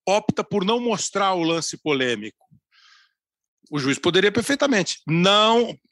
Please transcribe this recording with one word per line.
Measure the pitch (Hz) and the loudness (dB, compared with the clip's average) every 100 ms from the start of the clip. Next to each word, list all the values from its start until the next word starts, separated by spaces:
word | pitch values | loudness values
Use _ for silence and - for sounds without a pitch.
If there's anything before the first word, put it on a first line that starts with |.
| - | 0
opta | 208 - - | 0 0 -4
por | - 202 190 | -2 -2 0
não | 233 | -2
mostrar | 240 202 - 196 196 | -2 -4 -4 -2 0
o | 185 | 0
lance | 165 165 151 - | 0 -2 -4 -8
polêmico. | 156 139 127 113 107 - _ _ _ _ _ _ _ _ _ _ _ _ - | -4 -2 0 -2 -6 -16 _ _ _ _ _ _ _ _ _ _ _ _ -10
O | 147 | -4
juiz | 135 131 | -2 0
poderia | 175 175 202 | 0 2 2
perfeitamente. | 220 - 277 285 220 160 - - | 0 -2 -2 2 0 0 -6 -2
Não, | 165 185 208 214 233 226 156 _ | 2 4 4 4 2 0 -6 _